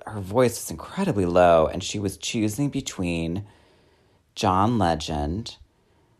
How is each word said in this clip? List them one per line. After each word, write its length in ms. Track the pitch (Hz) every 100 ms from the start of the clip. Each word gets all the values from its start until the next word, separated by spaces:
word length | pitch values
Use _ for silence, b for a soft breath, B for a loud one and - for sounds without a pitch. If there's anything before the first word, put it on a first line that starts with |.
| -
her 140 | 107
voice 320 | 92 110 123 -
was 100 | -
incredibly 560 | 78 - - 196 107 90
low. 400 | 87 90 82 80
And 160 | -
she 160 | 95 104
was 180 | 98 -
choosing 520 | - 117 107 107 143
between 760 | 135 131 - 87 85 82 87 104 b b b b b b b _ -
John 420 | 107 92 107 117
Legend 760 | 87 80 - 78 73 92 117 - _ _ _ _ _ _